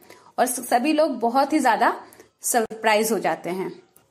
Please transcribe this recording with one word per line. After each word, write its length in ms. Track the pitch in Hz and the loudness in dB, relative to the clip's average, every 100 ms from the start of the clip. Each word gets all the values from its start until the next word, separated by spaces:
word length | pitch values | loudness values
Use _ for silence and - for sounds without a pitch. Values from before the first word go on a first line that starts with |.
| - - - - | -20 -20 -8 -2
और 60 | 254 | -2
स-, 220 | 262 - | -2 -2
सभी 240 | 247 294 | 0 2
लोग 260 | 302 311 240 | 2 0 0
बहुत 340 | 233 269 285 | 0 0 2
ही 60 | 302 | 2
ज्यादा 440 | 247 214 262 370 - - - _ | 2 2 2 0 -10 -20 -20 _
सरप्राइज 720 | - 240 220 220 220 214 220 | -2 0 -2 -2 2 2 2
हो 80 | 196 | 0
जाते 300 | 175 160 170 | -2 -4 -6
हैं। 340 | 185 - - _ _ _ | -6 -8 -10 _ _ _